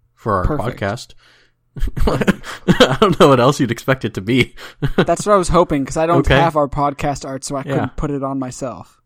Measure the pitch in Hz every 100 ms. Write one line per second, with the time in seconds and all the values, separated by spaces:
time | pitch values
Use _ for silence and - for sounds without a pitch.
0 | _ _ 117 98 90 120 107 - 98 117
1 | - - _ _ _ _ _ - - -
2 | - 139 - - - - - - 247 131
3 | 196 - 160 131 127 143 120 113 - 131
4 | 113 - 98 127 - - - - 143 -
5 | 165 170 208 202 170 170 175 151 131 143
6 | 160 170 - 139 165 156 143 147 143 139
7 | 147 135 139 135 - 180 147 135 127 -
8 | 151 143 135 135 127 - 131 85 - _